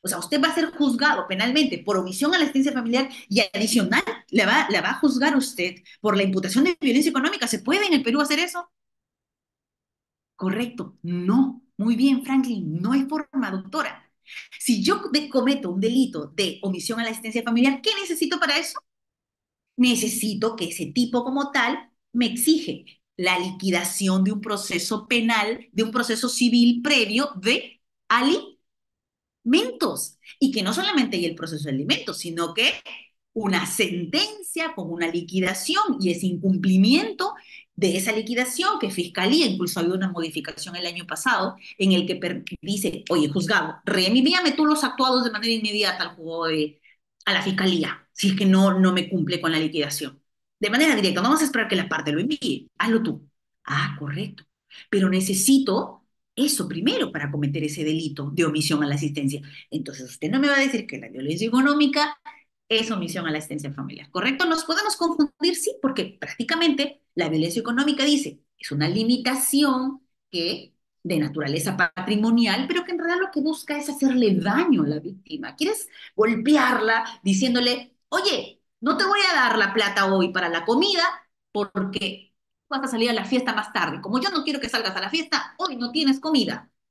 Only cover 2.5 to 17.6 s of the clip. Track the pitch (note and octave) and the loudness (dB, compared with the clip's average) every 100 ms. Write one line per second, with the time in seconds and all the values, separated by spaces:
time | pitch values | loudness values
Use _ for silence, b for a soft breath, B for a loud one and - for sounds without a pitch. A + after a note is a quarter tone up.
2.5 | C4+ C#4 B3+ A#3 A#3+ C4+ B B G3+ G3+ | 2 2 0 0 0 0 B B 2 2
3.5 | G3+ G#3+ A#3 F#3 A#3+ F#4 - - A#3 G3 | 0 2 2 4 2 0 -8 -2 2 4
4.5 | C4+ - F#3+ F3+ C4 D4 B3 C#4+ C#4 - | 4 4 0 0 2 2 4 2 2 0
5.5 | - F3+ F3+ B B G#3+ G3 G3 F#3+ F#3+ | -4 -6 -6 B B 0 2 2 0 0
6.5 | A3 E4+ E4+ C#4 A#3+ D#4 C4+ D4 G4+ A#3+ | 2 2 2 2 2 2 2 -2 -2 -2
7.5 | G#3+ - F#4 G4+ D4 A3+ C#4 D4 D4+ F4 | -4 0 0 4 2 2 0 0 0 -2
8.5 | F4 F4 _ _ _ _ _ _ _ _ | -6 -12 _ _ _ _ _ _ _ _
9.5 | _ _ _ _ _ _ _ _ _ F#3 | _ _ _ _ _ _ _ _ _ -4
10.5 | G#3 A#3+ - - - E3+ F3 F3+ A#3+ C4+ | -2 -4 -6 -12 -12 -6 -4 2 2 2
11.5 | - _ - A3 A#3 C4+ C4 - C4+ A#3+ | -2 _ -4 0 4 4 2 2 2 2
12.5 | G#3+ D#3+ D#3+ G3+ C#4 C4+ D#4 D4 C4+ G#3+ | -2 -4 -4 0 0 0 -4 -4 -4 -2
13.5 | F#3+ - D#4 C#4 - _ _ B B B | -4 -6 -6 -6 -8 _ _ B B B
14.5 | B - G#3+ B3 G4 - D4 D4+ C4 A#3+ | B 0 2 2 0 0 -2 0 0 2
15.5 | C#4 F#3 F#3 A3 B3 C4 D#3 D3+ - F#3 | 0 -2 0 2 2 2 -2 -8 -2 -4
16.5 | - G3+ F3+ - A3+ A#3 A3 A3 A3+ A#3 | -2 -6 -4 -4 -4 -4 -6 -6 -4 0
17.5 | A#3 | 4